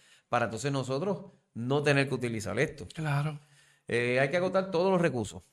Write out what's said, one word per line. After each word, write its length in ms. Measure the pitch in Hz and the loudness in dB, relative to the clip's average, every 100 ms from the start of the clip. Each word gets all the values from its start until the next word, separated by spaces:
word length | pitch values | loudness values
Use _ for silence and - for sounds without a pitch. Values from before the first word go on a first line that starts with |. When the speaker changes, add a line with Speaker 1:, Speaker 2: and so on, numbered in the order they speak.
| _ - _ | _ -20 _
Speaker 1:
Para 180 | 120 110 | 0 0
entonces 260 | 110 139 | 0 -2
nosotros 600 | 139 127 135 196 180 - - _ | -2 -2 -2 -2 -4 -8 -20 _
no 280 | 113 123 147 | -8 -2 2
tener 240 | 147 139 139 | 4 4 2
que 60 | 127 | 0
utilizar 440 | 123 110 95 101 | -2 -4 -4 -2
esto. 260 | 160 - - | -2 -4 -14
Speaker 2:
Claro. 460 | - 156 143 156 147 - _ _ _ - | -6 -2 0 -2 -6 -14 _ _ _ -4
Speaker 1:
Eh, 320 | 117 120 127 | -2 2 2
hay 100 | 143 | 2
que 80 | 175 | 0
agotar 320 | 185 190 190 | 0 0 0
todos 200 | 165 190 | 2 4
los 100 | 185 | 4
recursos, 400 | 165 123 104 90 - | 2 0 -4 -8 -10